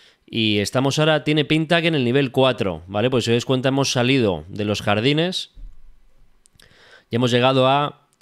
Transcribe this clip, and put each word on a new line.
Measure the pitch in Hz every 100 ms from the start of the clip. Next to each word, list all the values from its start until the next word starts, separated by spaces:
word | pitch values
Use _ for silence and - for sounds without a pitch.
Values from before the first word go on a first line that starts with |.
| - _ -
Y | 113 110 104
estamos | 101 131 135 139
ahora, | 156 151
tiene | 151 151
pinta | 143 156 156 170
que | 165
en | 160
el | 120
nivel | 131 135
cuatro, | - 131 123 98 82 87
¿vale? | 101 120
Pues | 127 110
si |
os |
dais | 117 -
cuenta | 131 135
hemos | 135 135
salido | 131 123 135 110 80 80
de | 101 104
los | 101
jardines | - 104 120 151 175 185 - - - - - - - - - _ _ _ - - - - -
y | 117
hemos | 123
llegado | 120 127 135 131
a | 139 143 - _ _